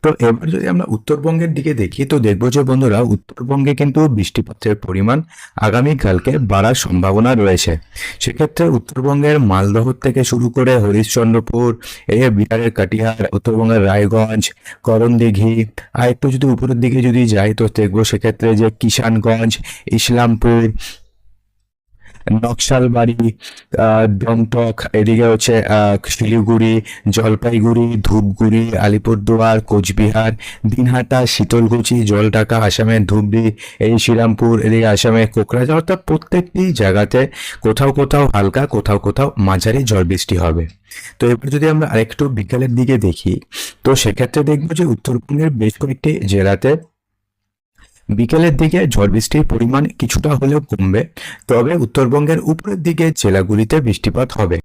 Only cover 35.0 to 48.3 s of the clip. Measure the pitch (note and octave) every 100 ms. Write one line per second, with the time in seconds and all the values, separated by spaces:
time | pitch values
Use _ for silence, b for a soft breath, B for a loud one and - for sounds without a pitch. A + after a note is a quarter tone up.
35 | A#2+ A2+ A2 - G#2 A#2+ B2+ D#3 E3 F#3
36 | - D#3 - F3+ F3+ - F#3 B2+ G2 G2
37 | G#2 B2+ C3+ B B B A2 A2 C#3 C#3
38 | C#3 D3 C#3 G#2 G2 A2 C#3+ G#2+ G2 G2+
39 | G2+ G2+ C#3 - F#2+ F#2+ A2 B2 B2+ G#2
40 | F2 F#2 - F2+ E2+ E2 D#2+ - B B
41 | B B A#2+ A#2+ C#3+ C#3+ D#3 D#3 D3+ A2
42 | A2+ - C#3+ A2+ G2 B2 C3 A#2+ B2 B2+
43 | G2+ E2 F#2 F#2+ - B B B - C3+
44 | A2+ G2 B2+ - D3 D3+ D#3+ D#3+ F3 A2+
45 | - B2 - C#3+ D#3+ B2+ G#2+ - C#3+ C3+
46 | D#3 D#3 G2 G2 F#2+ G2 C3 D#3 - _
47 | _ _ _ _ _ _ _ _ b b
48 | - G#2 A#2+